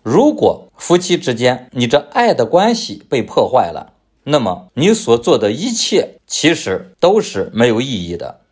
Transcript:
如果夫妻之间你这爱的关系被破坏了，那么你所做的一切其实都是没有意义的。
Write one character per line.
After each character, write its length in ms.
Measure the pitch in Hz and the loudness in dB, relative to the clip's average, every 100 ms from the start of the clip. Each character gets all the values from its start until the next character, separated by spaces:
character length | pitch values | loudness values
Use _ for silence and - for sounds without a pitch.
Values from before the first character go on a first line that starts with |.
如 320 | - 147 202 | 0 2 4
果 340 | - 101 - - - | 2 0 0 -8 -10
夫 220 | - 180 | 0 0
妻 180 | 180 175 | 0 -2
之 180 | - | -2
间 340 | 113 123 123 - | 0 0 0 -6
你 140 | 135 120 | -4 0
这 120 | 143 143 | 0 0
爱 220 | - 240 | 0 2
的 100 | 170 | 2
关 300 | 113 170 208 | 2 2 2
系 280 | 226 - 101 - | 0 -6 -12 -6
被 140 | 135 | -6
破 260 | - - 104 | -2 0 2
坏 240 | 127 90 | 2 0
了， 220 | 76 - _ _ _ | -4 -14 _ _ _
那 140 | - 143 | -2 0
么 300 | 107 87 - | 0 -4 -8
你 180 | - 170 | -2 2
所 240 | 220 - 120 | 2 2 2
做 220 | 120 135 | 2 2
的 120 | 104 | 2
一 200 | 117 233 | -2 -4
切 460 | 226 - 196 - - - | -4 -2 0 -2 -6 -12
其 280 | - 151 | -2 0
实 380 | 160 - 92 - _ | 0 -2 -6 -8 _
都 200 | 170 214 | 2 2
是 300 | - 98 92 | 0 -4 -4
没 140 | 107 120 | 0 2
有 120 | 110 | 2
意 280 | 135 113 85 | -2 -6 -6
义 80 | 87 | -8
的。 240 | 69 - _ | -10 -16 _